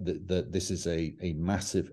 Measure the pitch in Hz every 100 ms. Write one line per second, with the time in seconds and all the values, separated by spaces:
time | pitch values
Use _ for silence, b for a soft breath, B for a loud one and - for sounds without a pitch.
0 | 90 76 85 92 73 92 - 90 87 82
1 | 80 - 90 78 87 101 - 95 85